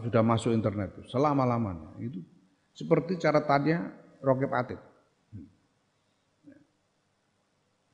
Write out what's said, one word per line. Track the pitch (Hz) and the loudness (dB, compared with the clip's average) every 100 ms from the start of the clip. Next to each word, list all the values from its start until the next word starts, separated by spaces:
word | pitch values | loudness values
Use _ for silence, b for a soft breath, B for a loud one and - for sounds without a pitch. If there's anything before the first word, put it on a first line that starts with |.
sudah | 113 117 | 0 4
masuk | 113 113 123 | 4 4 2
internet | 113 107 101 101 | 0 0 -2 -6
itu | - - | -8 -6
selama-lamanya. | 123 147 139 127 117 107 85 80 98 | 0 0 2 2 0 -2 -6 -12 -12
Itu | 113 175 165 _ _ _ _ - | -10 -10 -14 _ _ _ _ -12
seperti | - 160 - 180 | 0 0 2 -2
catatannya | 160 151 143 143 147 156 - - - - | 2 2 4 2 2 0 -4 -12 -20 -4
Raqib | 135 131 131 | -2 0 0
Atid. | 123 123 92 - _ _ _ _ 104 78 _ _ _ _ _ _ _ _ _ 285 - _ _ _ _ _ _ _ _ _ _ _ _ _ | -2 -4 -8 -16 _ _ _ _ -18 -18 _ _ _ _ _ _ _ _ _ -20 -20 _ _ _ _ _ _ _ _ _ _ _ _ _